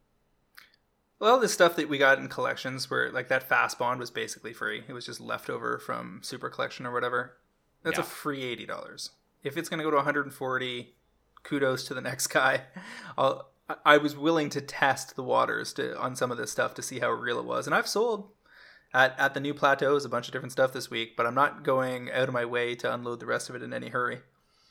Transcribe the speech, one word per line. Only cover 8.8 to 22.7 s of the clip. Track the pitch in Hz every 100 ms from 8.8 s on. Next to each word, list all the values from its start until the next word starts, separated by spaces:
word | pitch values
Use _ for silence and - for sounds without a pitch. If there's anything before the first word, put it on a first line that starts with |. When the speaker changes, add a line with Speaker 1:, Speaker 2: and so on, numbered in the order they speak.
| - - - _ _ _
Speaker 1:
If | 139 131
it's | 165
gonna | 165
go | 156
to | 147
a |
hundred | 143 143 135
and |
forty, | - 131 127 127 123 120 _ _ _ _ _
kudos | - 143 135 127 -
to |
the | 127
<laughs> | 123
next | 131 -
guy. | 156 131 131 - - - - - 139
I'll, | 135 - - _ -
I, | 156 151
I | 147
was | 147 139
willing | 151 165 147
to | 143
test | 131 - 139 131 - -
the |
waters | 127 120 120 113 120
to, | - 127 -
on | 131 123
some | 123
of | 120
this | 117
stuff | - 117 -
to |
see | - 127
how | 120
real | 117 120 120
it | 120
was. | 123 127
And | 180
I've | 226
sold | 202 240 208 - _ _ - - - _
at, | 127 131 131
at | 135
the | 135
new | 139
plateaus | 143 143 135 139 143 131
a |
bunch | 120 120
of |
different | 127 127
stuff | - 131
this | 131 -
week, | 113 113 -
but | 117
I'm | 127
not | 143 -
going | 143 131 131 123 123
out | 127 131
of |
my | 123 120
way | 120 120